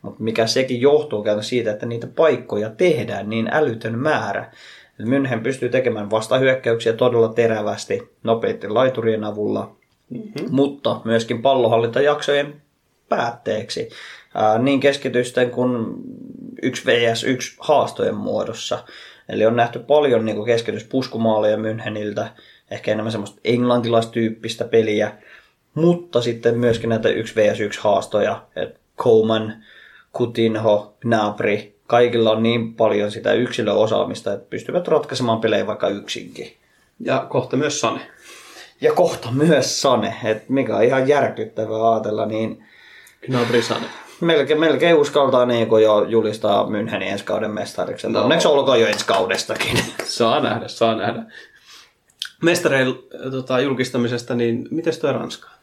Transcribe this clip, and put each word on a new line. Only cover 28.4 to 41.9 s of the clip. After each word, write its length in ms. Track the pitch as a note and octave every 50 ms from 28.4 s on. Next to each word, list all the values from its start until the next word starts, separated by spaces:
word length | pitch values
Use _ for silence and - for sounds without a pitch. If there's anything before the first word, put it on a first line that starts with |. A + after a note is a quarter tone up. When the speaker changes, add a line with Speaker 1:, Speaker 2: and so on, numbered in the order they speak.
| - _ _
Speaker 1:
et 200 | - - - - _ _ _ _ -
Coman, 560 | - B2 A2+ A2 A2 A2 A2+ A2 A2 A2 A2 - _ - - - - - - - _ _ - -
Coutinho, 760 | B2 A2+ - A#2 A#2 A2+ A2 G#2+ A2 A2 G#2 G#2 - - _ _
Gnabry, 560 | - A#2 A2+ G#2+ G#2+ G#2 G#2 - - G#2 G2+ G#2+ - - _ _ _
kaikilla 440 | - A#2 A#2+ B2 A#2+ A#2 A#2 A2+ A2
on 120 | A2 A2+
niin 320 | A2+ A#2 A#2 A#2 A2+ A2+ -
paljon 360 | - A2+ G#2+ G#2 G#2 G#2 G#2
sitä 220 | G#2+ G#2+ - G#2
yksilöosaamista, 1000 | G#2 A2 B2+ B2 - - A2 G#2 G2+ G#2 A2 A2+ A2 G#2 G#2 G2+ A2 - - G2+
että 180 | G2+ G2 - _
pystyvät 380 | - G#2+ - - - F3 F3 -
ratkaisemaan 520 | D#3 D3+ D3+ - C3+ B2 C3 A#2 A2+ A2
pelejä 260 | A2+ A2 G#2+ G2+ G2+
vaikka 220 | G2+ G#2 - - G#2
yksinkin. 680 | G2+ G2+ G#2 - - - - - - - B1+ - _ _ _ _ _ _ _ _ _ _
Speaker 2:
Ja 260 | - B2+ C3 C3+ - -
kohta 280 | - C3+ - - -
myös 240 | C3 D3+ D3 - -
Sane. 200 | - A2 - - - - - _ - - - - - - - - - - _ _
Speaker 1:
Ja 120 | C#3 D3+
kohta 360 | D3+ - F3+ - - - - A#2
myös 520 | A#2+ C3+ D3+ E3+ D#3 C3 - - - -
Sane, 320 | - C#3+ B2 A2 G2+ F#2 - - B2
et 240 | A2 A2 - - -
mikä 280 | C3 C#3 B2+ A2 G#2+
on 80 | G2+ A2
ihan 240 | B2+ C3+ C3 C3 C3+
järkyttävää 840 | C#3+ C#3+ B2 - - - A2 A2 - - A2 A2 A2 A2 A2+ A2+